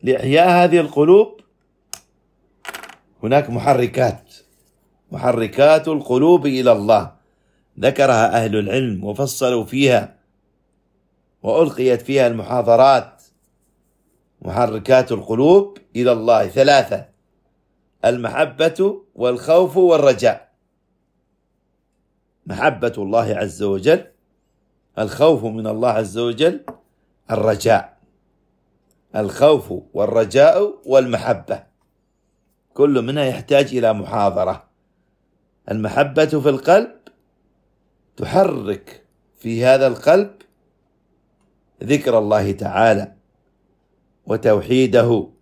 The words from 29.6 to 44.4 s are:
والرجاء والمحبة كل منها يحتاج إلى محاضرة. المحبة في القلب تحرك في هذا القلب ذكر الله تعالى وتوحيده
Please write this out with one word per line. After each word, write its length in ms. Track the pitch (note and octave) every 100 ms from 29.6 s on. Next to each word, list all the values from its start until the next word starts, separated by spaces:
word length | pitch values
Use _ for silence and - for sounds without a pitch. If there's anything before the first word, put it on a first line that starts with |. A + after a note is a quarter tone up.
| - F2+ -
والرجاء 800 | - G#2 A2+ A2 B2+ C3+ F3+ G#3 G3+ -
والمحبة 840 | C3+ B2+ A2 A#2 G2 - - _ _ _ _ _ _ _ _ _ _ _
كل 280 | - D3 C3+
منها 220 | A#2 C#3+
يحتاج 520 | C3+ A#2+ - C#3 C#3+ C3
إلى 160 | A2+
محاضرة. 760 | G#2+ F#2+ A2 G2+ F#2+ F#2 E2+ _ _ _ _ _ _ _ _ _ _ -
المحبة 540 | G#2+ G#2+ B2+ C#3+ C#3
في 240 | D#3 D3+ C#3
القلب 420 | C3 C#3+ F#3+ A#3 - _ _ _ _ _ _ _ _ _ _ _ -
تحرك 880 | - F3+ F#3+ C#3+ G2+ G2 - - _ _ _ _
في 260 | A#2 A2+
هذا 220 | B2 C3+ C3+
القلب 480 | A2+ D3 F3+ G3+ _ _ _ _ _ _ _ _ _ _ _ _ _ _ _
ذكر 360 | A2+ C#3+ C3 A2+
الله 340 | G#2 G#2+ G2+
تعالى 600 | G2 G2 F#2+ A2+ G2+ G2 _ _ _ _ _ _ _ _ _ _ _ -
وتوحيده 1000 | A2